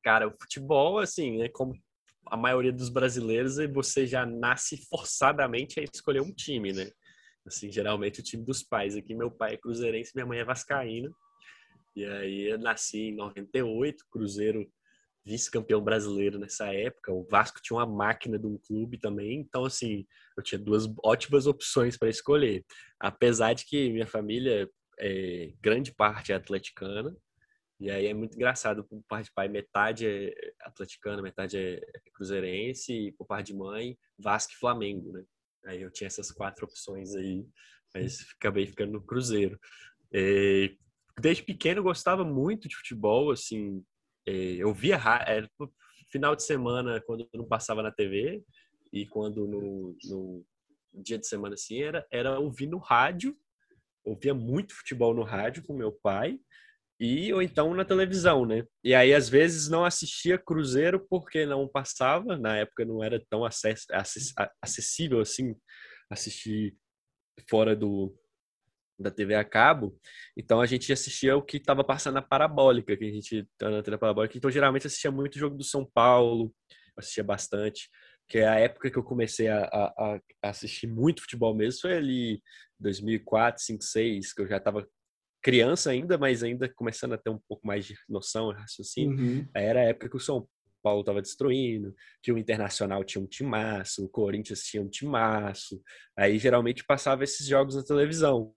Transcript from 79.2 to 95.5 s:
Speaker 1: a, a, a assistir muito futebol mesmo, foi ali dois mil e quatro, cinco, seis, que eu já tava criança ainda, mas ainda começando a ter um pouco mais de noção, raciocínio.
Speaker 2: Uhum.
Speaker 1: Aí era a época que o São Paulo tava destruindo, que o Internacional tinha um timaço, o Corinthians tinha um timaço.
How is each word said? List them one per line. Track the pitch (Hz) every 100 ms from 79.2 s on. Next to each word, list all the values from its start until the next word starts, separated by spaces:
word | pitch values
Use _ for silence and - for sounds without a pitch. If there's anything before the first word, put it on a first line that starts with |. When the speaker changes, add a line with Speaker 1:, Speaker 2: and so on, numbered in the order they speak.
| 113 - 110
Speaker 1:
a, | 107
a, | 98 104 101 - 107 104 _ _
a | 104
assistir | 104 107 - 117
muito | 113 143 170
futebol | - 120 113 110
mesmo, | 110 127
foi | 180
ali | 175 139 127 117 104 _ - - _
dois | 104 95
mil | 104 110
e |
quatro, | - 110 117 -
cinco, | - 107
seis, | - 110 117 101 95
que | -
eu | 98
já | 98
tava | 104 104 101 _ _ _ _ _
criança | - 123 117 175 151
ainda, | 127 175 170
mas | 139 120
ainda | 117 123 127
começando | - 117 - 127
a | 113
ter | 117
um | 107 _
pouco | 104 110
mais | 101
de | 98 104 -
noção, | 101 - 110 110
raciocínio. | 101 107 - 113 - 147 131
Speaker 2:
Uhum. | 123 131 139 104
Speaker 1:
Aí | 104
era | 120
a | 117
época | 113 117
que | 131
o |
São | - 131 - _ _ _
Paulo | 104 104
tava | 101 101
destruindo, | 95 - 139 131 127 110 98 98 - _
que | -
o | 117
Internacional | 107 110 101 - 101 98
tinha | 95 101
um | 98
timaço, | - 135 110 110 104 92 - 95
o |
Corinthians | - 101 101 107 101
tinha | - 107
um | 101
timaço. | - 143 131 113 110 104